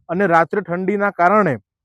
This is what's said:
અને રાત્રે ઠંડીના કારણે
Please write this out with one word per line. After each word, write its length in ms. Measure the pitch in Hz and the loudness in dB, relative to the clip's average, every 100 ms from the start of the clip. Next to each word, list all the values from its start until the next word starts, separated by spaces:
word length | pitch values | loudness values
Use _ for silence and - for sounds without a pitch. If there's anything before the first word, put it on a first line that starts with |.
| - | -8
અને 180 | 175 196 | -2 2
રાત્રે 340 | 165 165 - | 2 2 -4
ઠંડીના 500 | - 175 190 202 202 | -6 -6 -4 -2 -2
કારણે 480 | - 175 214 185 113 - _ | 0 2 2 0 -2 -10 _